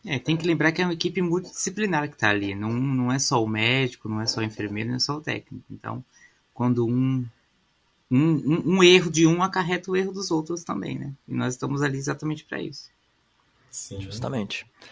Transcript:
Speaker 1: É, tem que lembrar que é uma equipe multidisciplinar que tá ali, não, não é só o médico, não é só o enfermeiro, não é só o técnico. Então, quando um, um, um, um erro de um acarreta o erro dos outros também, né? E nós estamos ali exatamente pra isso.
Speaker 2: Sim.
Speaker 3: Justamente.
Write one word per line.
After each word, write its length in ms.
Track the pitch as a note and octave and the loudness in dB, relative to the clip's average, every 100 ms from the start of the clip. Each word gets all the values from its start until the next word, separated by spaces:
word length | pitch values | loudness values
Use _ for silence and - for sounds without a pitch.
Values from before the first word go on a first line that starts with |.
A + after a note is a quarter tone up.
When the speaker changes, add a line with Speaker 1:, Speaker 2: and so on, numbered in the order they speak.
| G3 | -4
Speaker 1:
É, 100 | C3+ | -4
tem 200 | - E3 | 0 0
que 100 | E3+ | 2
lembrar 240 | E3 D#3 | 2 2
que 100 | D#3+ | 2
é 40 | F3+ | -2
uma 80 | |
equipe 260 | E3+ F3+ F#3+ | 0 -2 0
multidisciplinar 880 | F3 F3 F3+ - F#3+ F#3 G#3+ D#3 D3 | 0 0 -4 -6 -6 -2 0 0 -2
que 80 | - | -2
tá 140 | G#2+ | 0
ali, 240 | G#2 G2+ | 0 -2
não, 160 | G2 G#2+ | -4 -2
não 420 | A#2+ C3+ C3 B2 | -2 0 0 2
é 60 | C3 | 0
só 240 | - B2+ | 2 2
o 60 | A2 | 2
médico, 600 | A2 A2+ C3 C3 - A2 | 0 2 2 0 -4 -6
não 120 | A2 | -4
é 60 | A2 | -2
só 140 | A2+ | -2
o 40 | |
enfermeiro, 460 | A2 G#2+ G#2 G#2 A2+ | -4 -4 -6 -4 -4
não 60 | B2 | -2
é 40 | |
só 160 | - D3 | -2 -4
o 40 | |
técnico. 460 | D3+ A#2 - - - | -6 -8 -8 -18 -16
Então, 320 | G#2+ A2 A#2 B2+ _ - _ _ | -12 -10 -10 -12 _ -20 _ _
quando 320 | - B2 A#2+ A#2 | -2 0 2 2
um, 400 | B2 C3 C3 A#2+ _ _ _ _ _ _ _ _ | 2 2 0 -4 _ _ _ _ _ _ _ _
um, 100 | B2+ | 2
um, 440 | D#3+ D3+ B2 E3 C#3 F#3+ | 4 2 2 0 2 6
um 60 | |
erro 280 | F3 F#3 E3+ | 8 8 6
de 160 | D3+ E3 | 4 6
um 160 | E3+ | 6
acarreta 480 | F#3 F#3+ E3+ F3 F3 | 0 0 0 -2 0
o 60 | F#3 | -2
erro 160 | F#3+ | -2
dos 180 | F#3+ F#3+ | -4 -2
outros 320 | D#3+ D#3+ E3+ | -2 -2 -8
também, 340 | - - - C3 | -6 -8 -6 -8
né? 160 | C#3 C3+ - | -8 -12 -8
E 80 | |
nós 200 | B2+ B2 | -4 -4
estamos 280 | B2+ C3+ C#3 | -4 -4 -2
ali 160 | C#3+ C3+ | -2 -2
exatamente 460 | C#3 C#3+ D3+ D#3 | -6 -4 -6 -6
pra 180 | - - | -8 -8
isso. 280 | - C#3 - _ _ _ _ _ _ _ _ | -8 -12 -20 _ _ _ _ _ _ _ _
Speaker 2:
Sim. 300 | - - G2 | -12 -10 -12
Speaker 3:
Justamente. 640 | F#2+ A2 B2+ C3+ G2 - - _ - | -10 -8 -4 -4 -6 -8 -12 _ -20